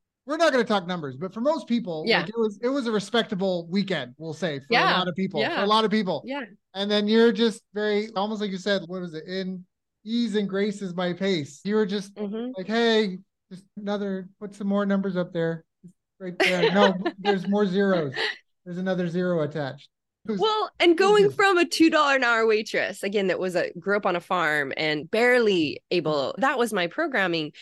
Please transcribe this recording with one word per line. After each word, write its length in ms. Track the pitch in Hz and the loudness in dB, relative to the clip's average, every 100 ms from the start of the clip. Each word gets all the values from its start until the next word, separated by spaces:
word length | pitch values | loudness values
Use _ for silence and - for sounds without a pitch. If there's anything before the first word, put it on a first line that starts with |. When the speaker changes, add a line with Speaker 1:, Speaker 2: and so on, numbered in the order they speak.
| _ _ - | _ _ -8
Speaker 1:
we're 100 | 320 | 0
not 140 | 330 | 2
gonna 140 | 262 | 2
talk 240 | 214 208 170 | 2 0 -2
numbers, 280 | 180 143 127 | -6 -8 -8
but 160 | 180 | -10
for 80 | 214 | -4
most 280 | 262 311 - | -2 -2 -2
people, 340 | 233 180 160 165 | -4 -2 -4 2
Speaker 2:
Yeah. 140 | 202 | 2
Speaker 1:
like, 100 | - | 0
it 80 | 233 | -2
was, 200 | 214 202 | -2 -2
it 80 | 240 | -2
was 200 | 277 240 | -2 -2
a 40 | |
respectable 760 | 214 196 233 - 190 196 180 165 | -2 0 -2 0 -2 -2 -2 -2
weekend, 460 | 190 196 165 127 127 | -2 -2 -4 -6 -10
we'll 140 | 160 | -12
say, 260 | 151 175 143 | -6 -6 -6
for 80 | 135 | 0
a 20 | |
Speaker 2:
Yeah. 260 | 233 359 208 | 2 4 2
Speaker 1:
lot 100 | 165 | -2
of 60 | |
people, 260 | 170 190 208 | -2 -4 -2
for 80 | 226 | -2
Speaker 2:
Yeah. 160 | 330 | 0
Speaker 1:
a 20 | 202 | 2
lot 180 | 220 | 4
of 60 | 220 | 4
people. 300 | 214 190 151 226 | 0 0 -4 -6
Speaker 2:
Yeah. 180 | 277 240 - _ | -10 -10 -16 _
Speaker 1:
And 160 | 190 202 | -8 0
then 160 | 208 208 | 0 4
you're 240 | 220 233 | 6 6
just 320 | 202 226 220 _ | 4 0 0 _
very, 360 | 202 214 208 220 190 | -4 -2 -2 -2 -4
almost 240 | 208 220 | -4 -4
like 100 | 208 | -6
you 80 | 190 | -4
said, 240 | 208 196 165 | -2 -2 -4
what 120 | 185 | -8
was 140 | 180 | -8
it? 120 | 156 160 | -10 -8
"In 360 | 185 185 185 180 _ _ _ | -8 -6 -8 -14 _ _ _
ease 300 | 208 233 233 | -6 -2 0
and 140 | 202 196 | 0 -2
grace 340 | 190 208 202 | 0 -2 -4
is 120 | 196 | -6
my 180 | 175 180 | -4 -4
pace." 480 | 175 196 175 139 - | -2 -2 -2 -4 -8
You 120 | 196 214 | -2 0
were 100 | 214 | 0
just 280 | 202 196 - | -2 -6 -8
Speaker 2:
Mm-hmm. 340 | 208 220 247 254 | -6 -6 -8 -8
Speaker 1:
like, 80 | 190 | -4
"Hey, 520 | 226 233 220 214 180 - _ _ | 0 2 2 0 -4 -14 _ _
just 120 | 180 - - | -20 -18 -12
another, 520 | 202 202 202 190 185 - | -6 -4 -4 -6 -10 -14
put 140 | 208 - | -16 -6
some 100 | 196 | 0
more 180 | 202 | 0
numbers 320 | 202 196 196 180 | 2 2 0 -2
up 160 | 175 | -2
there." 320 | 170 165 160 - _ 180 _ _ _ | -2 -2 -4 -10 _ -20 _ _ _
Right 180 | 185 175 | -10 -2
there. 340 | 381 180 - | 0 2 4
No, 200 | 190 202 | 6 6
Speaker 2:
<laughs> 260 | 185 220 - | 4 -4 -2
Speaker 1:
there's 260 | 202 196 196 | -2 0 0
more 200 | 208 208 | 0 0
zeros. 480 | 185 202 180 147 - - - _ _ | 2 2 2 0 -4 -6 -6 _ _
There's 140 | 180 175 | -12 -6
another 280 | 190 185 175 | -2 -2 -2
zero 360 | 175 180 170 | -2 0 0
attached. 460 | 147 156 139 135 - _ _ _ - | -2 -4 -6 -8 -18 _ _ _ -6
It 40 | |
was 80 | 208 | 0
Speaker 2:
Well, 300 | 427 427 370 - | 0 0 -4 2
and 100 | 349 | 4
Speaker 1:
it 100 | 330 | 6
was 80 | 381 | 6
Speaker 2:
going 180 | 415 403 | 6 4
Speaker 1:
good. 60 | 403 | 4
Speaker 2:
from 220 | 392 349 | 4 4
a 60 | |
two 240 | 339 - 320 | 2 4 4
dollar 280 | 311 285 269 | 6 4 4
an 80 | |
hour 220 | 240 226 226 | 4 4 4
waitress, 580 | 214 220 180 110 202 | 2 0 -2 -2 -4
again, 240 | 202 202 190 | -4 0 0
that 100 | 165 | 0
was 160 | 185 | -2
a, 160 | 175 151 180 | -2 -2 -4
grew 180 | 190 202 | -2 0
up 100 | 202 | 0
on 100 | 175 | -2
a 40 | |
farm 520 | - 180 160 151 139 - | -2 0 0 0 -2 -2
and 320 | 156 151 156 | -2 -2 -2
barely 720 | 214 240 247 220 185 151 - - | 2 4 4 4 2 0 -4 -2
able, 400 | 180 156 151 127 | -2 0 0 -2
Speaker 1:
Mm-hmm. 80 | - | 0
Speaker 2:
that 180 | 269 277 | 0 0
was 140 | 233 | 0
my 160 | 202 175 | 0 -2
programming. 640 | 226 320 247 185 170 151 - | -2 -2 0 0 -2 -4 -10